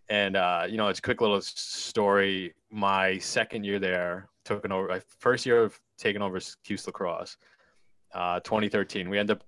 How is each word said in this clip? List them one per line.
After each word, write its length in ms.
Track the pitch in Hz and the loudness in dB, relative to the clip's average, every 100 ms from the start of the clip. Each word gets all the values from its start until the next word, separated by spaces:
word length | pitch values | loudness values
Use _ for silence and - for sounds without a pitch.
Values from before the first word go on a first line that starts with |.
| - | -2
And, 260 | 104 98 95 | 0 2 4
uh, 300 | 90 87 90 | 2 2 0
you 100 | 110 | 0
know, 100 | 104 | 0
it's 120 | 92 | 0
a 20 | |
quick 200 | - 120 | -2 2
little 160 | 113 101 | 2 2
s-, 160 | - - | 0 -8
story. 1000 | - - - - 104 101 98 95 87 - _ | -8 -8 -4 2 4 4 4 0 -6 -12 _
My 460 | 107 98 98 95 95 | -2 0 2 2 0
second 440 | - - 110 113 | -2 -2 -2 -4
year 160 | 101 101 | -4 -2
there, 500 | 95 90 87 90 92 _ | 0 0 -2 -6 -10 _
took 220 | - 104 104 | -6 -6 -2
an 60 | |
over, 160 | 95 95 | -2 -2
my 140 | 92 - _ | -4 -8 _
first 260 | 120 127 127 | 2 2 4
year 180 | 117 | 6
of 160 | 110 - _ - | 4 0 _ -4
taking 240 | 113 101 | -2 -2
over 160 | 101 92 | -2 -4
s-, 180 | - - | -8 -14
Cuse 240 | - 98 - | -8 -6 -6
lacrosse, 500 | - 92 82 90 - _ _ _ _ _ _ _ | -6 -4 -4 -8 -16 _ _ _ _ _ _ _
uh, 260 | 95 87 87 | -6 -2 -2
twenty 300 | - 110 107 | 0 0 0
thirteen, 400 | 104 95 104 90 | 0 -2 -4 -2
we 100 | 101 | 0
end 100 | 104 | 0
up 140 | 107 | -2